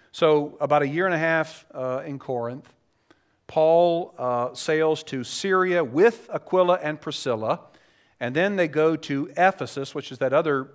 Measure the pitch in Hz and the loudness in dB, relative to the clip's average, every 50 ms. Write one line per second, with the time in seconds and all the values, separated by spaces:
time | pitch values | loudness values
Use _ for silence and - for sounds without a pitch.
0 | _ _ - - 175 156 151 147 147 143 - - 147 139 147 147 147 139 147 170 | _ _ -2 2 4 4 6 4 2 -2 -4 -4 0 2 2 2 2 2 0 0
1 | 185 185 175 156 165 165 165 160 156 156 - - - _ - 143 131 127 127 135 | 0 0 0 0 0 0 0 0 -2 -4 -8 -18 -20 _ -10 -8 -6 -6 -6 -6
2 | - 156 139 135 - - 131 120 117 117 127 147 - _ _ _ _ _ _ _ | -8 -10 -12 -10 -8 -8 -6 -6 -6 -8 -8 -12 -16 _ _ _ _ _ _ _
3 | _ _ _ _ _ _ _ _ _ - - 160 156 160 165 170 175 175 165 170 | _ _ _ _ _ _ _ _ _ -4 0 2 4 6 6 6 4 4 2 -2
4 | 180 - - - 127 123 123 120 120 127 127 - - - 156 156 160 156 156 151 | -4 -8 -8 -6 -4 -2 -2 -2 -2 -4 -6 -6 -4 -2 0 2 2 0 0 -2
5 | - - 139 131 120 - - - - 196 190 185 185 185 175 175 156 123 120 151 | -4 -8 -8 -8 -8 -8 -8 -6 -2 0 2 2 2 2 0 0 0 0 2 4
6 | 196 233 226 - - - 208 156 - - 185 185 180 175 180 180 151 151 156 151 | 4 4 4 0 -6 -10 -10 -10 -4 0 2 4 4 4 2 2 0 -4 -6 -8
7 | - 156 143 - - 135 117 107 110 113 160 175 - - _ _ _ _ _ _ | -8 -10 -10 -6 -4 -4 -2 -2 -2 -2 -4 -4 -6 -14 _ _ _ _ _ _
8 | _ _ _ - 123 123 131 156 185 202 202 190 175 151 139 156 156 160 165 156 | _ _ _ -8 -6 -4 0 0 0 2 2 0 0 0 2 2 2 2 2 -2
9 | - - 143 139 151 - - 170 180 190 190 - 135 - - 139 135 - - 151 | -4 -4 -4 -4 -4 -4 0 2 2 2 2 0 -6 -8 -8 -8 -8 -8 -8 -10
10 | - - 135 120 139 127 131 156 170 156 143 131 131 - | -10 -10 -6 -4 -2 0 2 2 2 2 0 -2 -4 -6